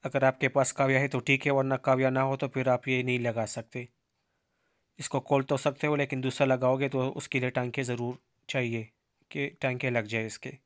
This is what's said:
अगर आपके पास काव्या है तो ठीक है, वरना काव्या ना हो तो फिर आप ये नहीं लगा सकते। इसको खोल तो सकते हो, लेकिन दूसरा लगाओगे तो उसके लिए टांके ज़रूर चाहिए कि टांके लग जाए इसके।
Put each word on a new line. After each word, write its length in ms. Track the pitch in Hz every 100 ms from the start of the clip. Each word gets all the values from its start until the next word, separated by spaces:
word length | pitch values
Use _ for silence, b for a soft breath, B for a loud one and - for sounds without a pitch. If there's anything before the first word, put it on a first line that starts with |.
अगर 200 | 135 139 131
आपके 220 | - 135
पास 220 | 139 131
काव्या 280 | - 135 131
है 80 | 139
तो 120 | 131
ठीक 260 | 120 135 143
है, 60 |
वरना 240 | 135 135 131
काव्या 320 | - 131 131
ना 120 | 131
हो 140 | 135 135
तो 100 | 139
फिर 220 | 139 127
आप 180 | 123 -
ये 140 | 127
नहीं 160 | 127 127
लगा 260 | 120 113 107
सकते। 400 | - 117 127 123 _ _ _ _ _ _ _ _ _ _ -
इसको 200 | - 139
खोल 220 | - 139
तो 140 | 135 135
सकते 300 | 147 135 151
हो, 80 | 147
लेकिन 260 | 139 135
दूसरा 260 | 131 - 135
लगाओगे 420 | 131 127 131 139
तो 180 | 135 127
उसके 280 | - - 135
लिए 100 | 123
टांके 320 | 127 123 120
ज़रूर 340 | 123 120 120 123 _ _ -
चाहिए 380 | 139 120 117 110 _ _ _ _
कि 160 | 147 143 -
टांके 280 | 135 123 131
लग 160 | 120 107
जाए 180 | 113 110
इसके। 320 | - 131 139